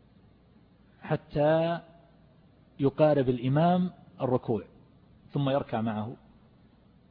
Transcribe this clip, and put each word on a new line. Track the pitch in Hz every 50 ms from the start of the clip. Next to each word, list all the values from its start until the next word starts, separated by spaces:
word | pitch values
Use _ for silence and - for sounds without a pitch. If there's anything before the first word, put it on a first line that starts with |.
| _ _ _ _ _ - _ _ _ _ _ - _ _ _ _ _ _ _ -
حتى | - - 156 147 - - - 151 147 151 160 160 165 170 170 165 - - - - - _ _ - - _ _ _ _ _ _ _ _ _ _ -
يقارب | 139 135 - - 156 156 147 139 131 127
الإمام | 127 120 117 131 135 151 165 175 180 180 180 180 - - - - - -
الركوع | 135 123 127 123 - - 117 101 - - - - - _ _ - _ _ - - - -
ثم | - 147 139 135
يركع | 135 143 135 - - 113
معه، | 110 117 107 107 107 117 139 - - - - - _ _ _ _ _ - _ _ _ _ _ _ _ _